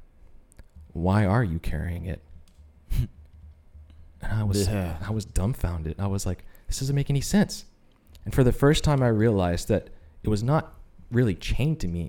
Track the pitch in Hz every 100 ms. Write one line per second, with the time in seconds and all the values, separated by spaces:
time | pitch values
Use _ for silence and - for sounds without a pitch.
0 | - - - - - - - - - 80
1 | 87 101 101 113 107 82 - 73 80 85
2 | 87 78 - - - - - _ - -
3 | - - - - - - - - - -
4 | - - - 107 107 101 95 104 90 78
5 | 98 110 - - 95 131 87 85 78 -
6 | 98 98 - 90 - - - 123 135 143
7 | 139 143 - 208 208 - - _ _ _
8 | _ - - - 123 117 139 156 156 139
9 | 123 107 117 101 87 87 - 101 - -
10 | - - - 104 117 156 - - - -
11 | - 110 123 80 - 113 139 156 92 87